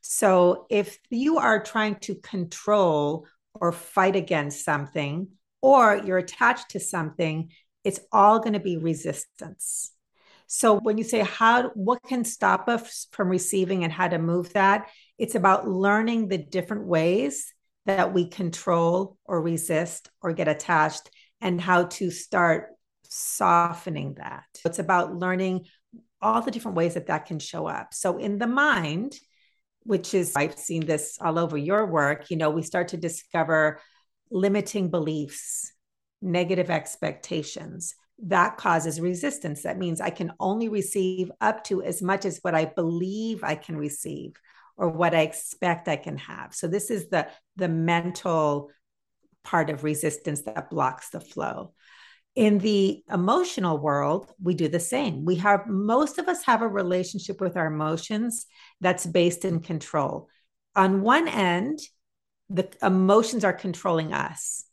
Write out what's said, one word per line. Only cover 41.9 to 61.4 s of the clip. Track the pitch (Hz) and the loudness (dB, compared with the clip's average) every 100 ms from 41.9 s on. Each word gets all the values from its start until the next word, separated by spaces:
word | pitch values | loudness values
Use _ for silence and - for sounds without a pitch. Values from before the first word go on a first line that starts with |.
| 175 | -4
much | 185 196 190 | -2 -2 -2
as | 165 | -4
what | 180 165 | 0 2
I | 160 | 0
believe | - 165 170 185 208 226 214 | 0 -2 0 -4 -4 -4 -4
I | - | -4
can | 156 - 160 | -6 -6 -6
receive | 147 143 - 147 139 - _ _ - _ | -6 -8 -10 -10 -12 -16 _ _ -20 _
or | 175 | -4
what | 160 170 | 2 2
I | 165 | 4
expect | 156 - - - 180 165 175 | 2 0 -12 -4 -2 0 -2
I | 143 | -4
can | 170 143 | -4 -12
have. | - - - - | -12 -14 -14 -8
So | 170 | -4
this | 190 196 | -4 -4
is | 214 175 | -6 -2
the, | 175 147 - _ - | -2 -2 -10 _ -6
the | 180 | -2
mental | 165 165 170 170 175 185 165 151 143 143 _ _ _ _ _ _ _ | 0 2 0 0 -6 -2 0 2 0 -6 _ _ _ _ _ _ _
part | - 175 151 | -2 0 0
of | 147 | -2
resistance | 147 151 160 147 - 143 | -4 -2 -2 -4 -6 -6
that | - 214 - | -6 -10 -8
blocks | 165 131 135 - | -2 -2 -4 -12
the | - | -14
flow. | - - - - - _ _ - - _ _ - | -14 -8 -6 -6 -12 _ _ -20 -20 _ _ 2
In | 214 208 | 4 4
the | 202 208 190 - _ | 2 4 2 0 _
emotional | - 180 277 359 - 180 156 | -2 2 2 0 -2 0 0
world, | 147 143 143 175 - - | 0 0 2 -2 -4 -8
we | 180 165 | -2 0
do | 160 | 0
the | 165 | -2
same. | 170 254 277 143 | -2 -2 -2 -2
We | 156 180 | -2 0
have, | 202 202 214 | 4 2 2
most | 196 208 240 294 - | -2 2 2 2 -2
of | 359 | -4
us | 349 | -2
have | - 226 | 2 2
a | 226 | 2
relationship | 196 180 180 180 202 165 190 | -2 0 0 -2 -8 -10 -4
with | 185 175 | -4 -2
our | 160 | -2
emotions | 156 156 165 - 214 233 226 - _ - _ | 0 -2 -2 -4 -4 -4 -6 -12 _ -20 _
that's | 180 175 175 | 0 0 0
based | 170 175 170 190 | 4 4 2 -2
in | 170 | -4
control. | 165 160 - 156 139 - - _ _ _ _ - | -4 -8 -4 -2 -2 -4 -12 _ _ _ _ 2
On | 190 196 | 4 4
one | 208 277 330 | 4 4 2
end, | 226 | 2